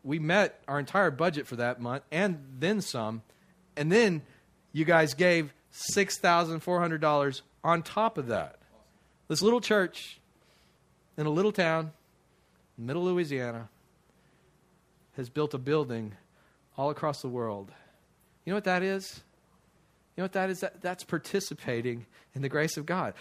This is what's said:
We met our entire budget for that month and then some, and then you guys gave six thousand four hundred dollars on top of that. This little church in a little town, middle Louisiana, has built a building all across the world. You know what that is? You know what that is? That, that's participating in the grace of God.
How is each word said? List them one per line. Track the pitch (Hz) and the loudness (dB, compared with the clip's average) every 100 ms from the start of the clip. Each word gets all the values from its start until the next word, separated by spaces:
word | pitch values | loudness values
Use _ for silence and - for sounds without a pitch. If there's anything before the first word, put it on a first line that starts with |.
We | 131 160 | -4 -4
met | 151 190 190 - - | 2 4 2 -2 -4
our | 143 | -4
entire | 139 196 180 | 0 2 2
budget | 135 170 147 - | 2 0 0 -6
for | 120 | -2
that | 120 120 | -2 -2
month | 120 135 _ | -6 -6 _
and | 156 202 160 135 131 | 0 0 -2 -8 -4
then | 165 214 | 0 0
some, | - 127 110 113 - _ _ _ _ - | -2 -4 -4 -6 -12 _ _ _ _ -2
and | 151 | 4
then | 208 220 160 - - _ _ _ | 6 4 2 -6 -20 _ _ _
you | 143 156 | -2 6
guys | 165 156 | 6 6
gave | 139 180 170 147 _ _ | 4 4 4 0 _ _
six | - - 202 190 - | -10 -2 0 0 2
thousand | 180 170 170 165 | 4 4 2 -4
four | 180 180 | 0 0
hundred | 170 160 | 0 2
dollars | 151 147 139 131 _ _ | 2 4 2 -2 _ _
on | 160 170 | 0 0
top | 160 - 226 220 | 0 0 0 0
of | 123 | -4
that. | 101 71 - _ _ _ _ _ _ _ | -4 -4 -12 _ _ _ _ _ _ _
This | 156 | 2
little | 196 240 | 4 4
church | - 214 175 - - - _ _ _ _ _ _ _ _ _ - | 4 2 2 -4 -16 -18 _ _ _ _ _ _ _ _ _ -4
in | 151 | 0
a | |
little | 156 208 | 2 2
town, | 202 170 160 156 - _ _ _ _ _ _ _ - | 2 2 0 -4 -12 _ _ _ _ _ _ _ -12
middle | 117 156 | -6 -2
Louisiana, | 180 175 160 135 120 117 113 _ _ _ _ _ _ _ _ _ _ _ _ _ _ - | 0 0 0 -4 -4 -8 -12 _ _ _ _ _ _ _ _ _ _ _ _ _ _ -12
has | 123 | -8
built | 147 147 | -4 -2
a | 135 | -2
building | 127 156 131 113 110 104 _ _ _ _ _ - | 0 0 0 -6 -8 -12 _ _ _ _ _ -4
all | 143 | -4
across | 147 156 139 | -2 -4 -4
the | 135 | -6
world. | 123 117 101 98 - - _ _ _ _ _ | -4 -4 -6 -12 -20 -20 _ _ _ _ _
You | - | -6
know | 208 | -4
what | |
that | 196 180 | 0 0
is? | 190 196 190 - _ _ _ _ _ _ _ _ _ - | 0 -4 -8 -18 _ _ _ _ _ _ _ _ _ -6
You | |
know | |
what | 185 | -4
that | 190 190 | 0 -2
is? | 185 | -2
That, | 190 - | -6 -4
that's | 180 180 | -6 -6
participating | - 165 - 196 - 151 - 117 123 120 113 - _ | -4 -4 0 -2 -2 -8 -4 -2 -2 -6 -12 -20 _
in | 135 | -6
the | 135 | -2
grace | 151 160 - | 0 0 -2
of | 147 | -2
God. | 185 123 - | -2 -2 -6